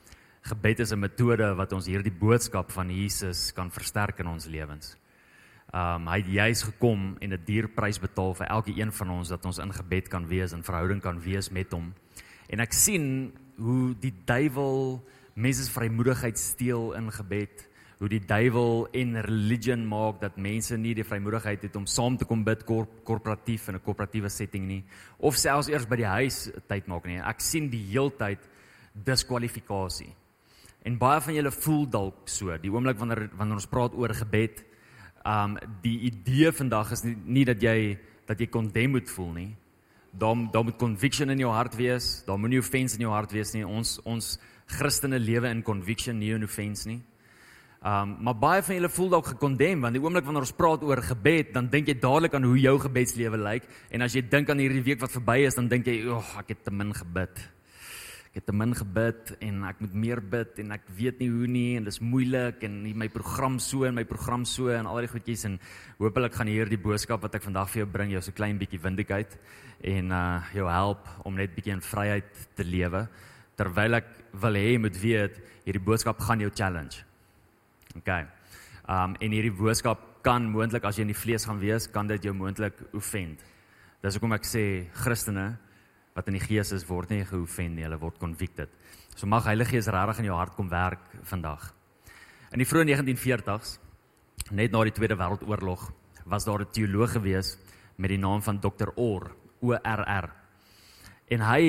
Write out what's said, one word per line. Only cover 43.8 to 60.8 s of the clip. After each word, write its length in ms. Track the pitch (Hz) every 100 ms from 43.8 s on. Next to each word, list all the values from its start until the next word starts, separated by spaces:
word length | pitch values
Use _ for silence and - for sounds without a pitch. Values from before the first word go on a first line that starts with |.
| 113 -
ons 360 | - 117 - - - - -
Christene 460 | - 139 - 139 131
lewe 300 | 110 117 123
in 100 | 113
conviction, 560 | 113 101 90 113 123 113
nie 120 | 107
in 100 | 110
offense 440 | 104 - 104 101 107
nie. 140 | 117 120 _ _ - - - - _
Um, 320 | 101 101 101 -
maar 120 | 117 113
baie 220 | 147 190
van 140 | 190 185
julle 120 | 175
voel 200 | - 185
dalk 140 | 175 -
gecondemn, 480 | 131 143 127 151 180
want 140 | 120 123
die 40 |
oomblik 220 | 156 180
wanneer 220 | 143 151 127
ons 100 | -
praat 280 | 170 156 151
oor 140 | 135
gebed, 480 | - 120 139 165 -
dan 140 | 127 123
dink 200 | 139 147
jy 60 | 131
dadelik 380 | 127 143 165 139
aan 100 | 127
hoe 80 | 127
jou 160 | 131 139
gebedslewe 600 | 135 123 123 117 113 110
lyk. 240 | 104 120 - - -
En 140 | 113 120
as 100 | 131
jy 80 |
dink 260 | 120 143 147
aan 120 | 143
hierdie 220 | 135 135 123
week 160 | 143
wat 80 | 131
verby 320 | 127 120 123
is, 140 | 135 123
dan 80 | 120
dink 180 | 123 120
jy, 220 | 113 117
"Ag, 320 | 117 107 104
ek 80 | 98
het 160 | 107
te 80 | -
min 220 | 101 104
gebid. 500 | 104 87 87 90 - - - _ - - - - - -
Ek 40 | -
het 100 | -
te 80 |
min 200 | 104 113
gebid 640 | 120 101 92 117 113 - -
en 220 | 107 98 95
ek 160 | -
moet 120 | 104
meer 280 | 98 113 117
bid 380 | 98 117 113 -
en 120 | 107
ek 100 | 104